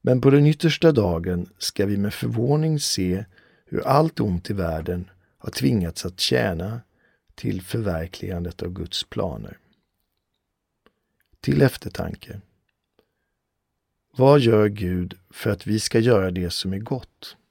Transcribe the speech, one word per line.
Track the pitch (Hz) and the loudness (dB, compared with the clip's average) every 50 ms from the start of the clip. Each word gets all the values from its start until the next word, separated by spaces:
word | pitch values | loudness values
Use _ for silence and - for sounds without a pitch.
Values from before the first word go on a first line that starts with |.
Men | _ - 127 127 | _ 2 2 4
på | 120 139 | 6 6
den | 135 147 147 | 6 8 6
yttersta | 151 151 - - 165 147 - - 165 151 | 6 4 4 2 0 0 4 4 4 4
dagen | 123 104 92 85 85 85 90 90 87 90 - _ _ | 6 2 2 0 -2 -2 -2 -2 -4 -4 -8 _ _
ska | - - - - 98 | -10 -10 -2 -2 -2
vi | 98 101 | 0 0
med | 98 98 104 - | -2 -2 -4 -4
förvåning | - - 117 113 113 117 135 143 151 156 160 156 147 | -4 -6 -4 -2 -2 0 2 2 2 2 0 0 0
se | 143 - - - 92 90 90 98 107 - _ _ _ _ _ _ _ | -2 -2 -2 -2 0 0 0 -2 -4 -8 _ _ _ _ _ _ _
hur | _ - - - | _ -6 -4 0
allt | - 131 143 160 160 - - | 2 4 4 4 2 0 -2
ont | - 107 90 87 - - | -2 -2 -2 -4 -4 -6
i | 110 | -4
världen | 98 90 82 80 80 82 90 90 90 90 - _ _ _ _ _ _ | -4 -2 -2 -4 -4 -4 -4 -6 -6 -6 -12 _ _ _ _ _ _
har | - - | -14 -10
tvingats | - - 127 135 123 107 87 82 78 - - | -8 -2 0 0 2 2 0 -2 -6 -8 -10
att | 90 90 - | -10 -6 -4
tjäna | - - 127 127 120 104 87 80 87 101 113 117 - _ _ _ _ _ _ _ _ _ _ | -2 0 0 0 0 0 -2 -4 -6 -6 -8 -10 -12 _ _ _ _ _ _ _ _ _ _
till | - - - 101 92 90 | -8 -6 -6 -6 -6 -6
förverkligandet | - - 117 110 101 87 80 82 87 - - - 98 92 87 87 87 - - - | -6 -6 -4 -2 -2 -4 -4 -6 -8 -10 -10 -8 -8 -6 -6 -6 -8 -8 -8 -8
av | 90 92 | -8 -8
Guds | 92 - - - - - | -8 -10 -8 -8 -10 -10
planer. | _ - - 101 90 69 55 52 50 - _ _ _ _ _ _ _ _ _ _ _ _ _ _ _ _ _ _ _ _ _ _ _ _ _ _ _ _ _ _ _ _ _ _ _ _ _ | _ -6 -6 -4 -4 -6 -8 -12 -14 -16 _ _ _ _ _ _ _ _ _ _ _ _ _ _ _ _ _ _ _ _ _ _ _ _ _ _ _ _ _ _ _ _ _ _ _ _ _
Till | - 139 139 143 143 | -2 0 2 4 2
eftertanke. | 131 - - - - - - 87 85 - - - - - 98 - _ _ _ _ _ _ _ _ _ _ _ _ _ _ _ _ _ _ _ _ _ _ _ _ _ _ _ _ _ _ _ _ _ _ | 2 2 -2 -12 -12 -10 -8 -8 -8 -8 -12 -14 -16 -16 -16 -16 _ _ _ _ _ _ _ _ _ _ _ _ _ _ _ _ _ _ _ _ _ _ _ _ _ _ _ _ _ _ _ _ _ _
Vad | - 127 135 143 147 | 4 6 6 8 8
gör | 127 117 107 107 107 104 | 6 6 6 6 4 2
Gud | 101 101 95 90 90 90 90 82 - - _ _ | 0 -2 -4 -2 -2 -2 -2 -4 -8 -16 _ _
för | - - - 110 | -18 -6 -4 -4
att | 101 98 - | -4 -4 -2
vi | - 107 110 | -2 -2 -2
ska | - - - 113 | -2 0 2 2
göra | 113 123 120 101 95 92 | 4 4 4 4 2 0
det | 90 95 87 85 | -2 -2 -4 -4
som | - - - 95 95 | -4 -4 -6 -4 -6
är | 98 | -6
gott? | 107 - 143 127 - _ _ _ - - - _ _ _ | -6 -6 -8 -8 -8 _ _ _ -20 -20 -20 _ _ _